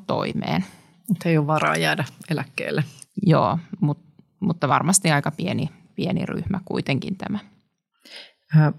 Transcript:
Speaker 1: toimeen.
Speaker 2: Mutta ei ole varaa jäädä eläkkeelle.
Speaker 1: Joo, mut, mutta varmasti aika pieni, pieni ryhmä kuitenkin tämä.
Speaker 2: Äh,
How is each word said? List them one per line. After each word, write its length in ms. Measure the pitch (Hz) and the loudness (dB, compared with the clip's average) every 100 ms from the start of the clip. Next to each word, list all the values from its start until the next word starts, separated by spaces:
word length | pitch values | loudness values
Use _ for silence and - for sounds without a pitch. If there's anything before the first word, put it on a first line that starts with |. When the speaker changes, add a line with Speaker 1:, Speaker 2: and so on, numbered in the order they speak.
| - | -2
Speaker 1:
toimeen. 580 | - - - - 170 190 - _ _ - | -4 -2 -4 -2 -2 -4 -10 _ _ -6
Speaker 2:
Mutta 200 | 170 170 | -2 2
ei 80 | 160 | 2
ole 100 | 147 | 2
varaa 280 | 151 151 160 | 2 2 2
jäädä 300 | 160 147 127 - - | 0 0 -4 -10 -6
eläkkeelle. 540 | 151 - - - 147 - - - - 196 | -4 -4 -6 -4 -2 -4 -8 -14 -2 2
Speaker 1:
Joo, 340 | 143 104 160 - - | 4 4 0 -6 -2
mut, 180 | 151 147 _ _ _ _ | -2 -2 _ _ _ _
mutta 280 | 180 160 139 | -4 -2 2
varmasti 440 | 139 160 196 165 | 2 2 2 4
aika 200 | 143 151 | 2 0
pieni, 380 | - - 113 156 - _ - | -4 -4 -2 -4 -8 _ -6
pieni 300 | - 190 - | -2 -2 -4
ryhmä 340 | - - - - | -6 -4 -6 -4
kuitenkin 500 | - - - - 190 | -4 -2 -2 -2 -8
tämä. 240 | - 208 - _ _ _ _ _ - - - _ _ 156 | -6 -8 -10 _ _ _ _ _ -20 -20 -20 _ _ 6
Speaker 2:
Äh, 180 | 151 | 6